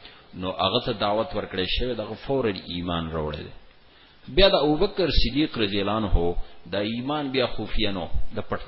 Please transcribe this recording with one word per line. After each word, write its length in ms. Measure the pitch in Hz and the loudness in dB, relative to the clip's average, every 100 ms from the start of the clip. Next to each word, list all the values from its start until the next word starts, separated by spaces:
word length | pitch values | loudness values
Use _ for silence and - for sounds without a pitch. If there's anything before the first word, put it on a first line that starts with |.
| - - - | -20 -20 -18
نو 180 | 90 92 | -8 -6
هغه 280 | 82 95 120 139 | -2 0 0 -2
ته 60 | |
دعوت 420 | 107 104 107 113 101 | -2 0 0 0 -4
ورکړی 300 | 95 92 92 - | -4 -4 -2 -2
شوی، 180 | 123 110 | -2 -4
دغه 200 | 107 107 - | -6 -8 -2
فوراً 300 | 135 117 95 - | 0 0 -4 -8
ایمان 460 | 87 87 85 80 | -6 -4 -2 -2
راوړی 320 | 80 76 76 - | -4 -4 -6 -10
دی. 60 | - - - - - - - - 131 | -16 -20 -20 -20 -20 -20 -20 -2 4
بیا 120 | 196 | 6
د 60 | 180 | 6
ابوبکر 520 | 147 156 202 - 160 123 | 2 2 0 2 2 4
صدیق 360 | 120 131 156 120 | 4 4 0 0
رضی 220 | 101 101 | 0 0
الله 160 | 98 110 | 0 0
عنه 340 | 101 87 85 87 - - 85 | 2 4 4 0 -4 -10 -6
د 40 | 95 | -4
ایمان 560 | 107 117 131 151 139 | -2 -4 -4 -4 -2
بیا 160 | 131 120 | 0 0
خفیه 440 | - 104 - 104 | -2 0 2 2
نو، 160 | 95 80 - - 110 | 0 0 4 4 2
د 40 | - | -4
پټ 120 | 110 | -6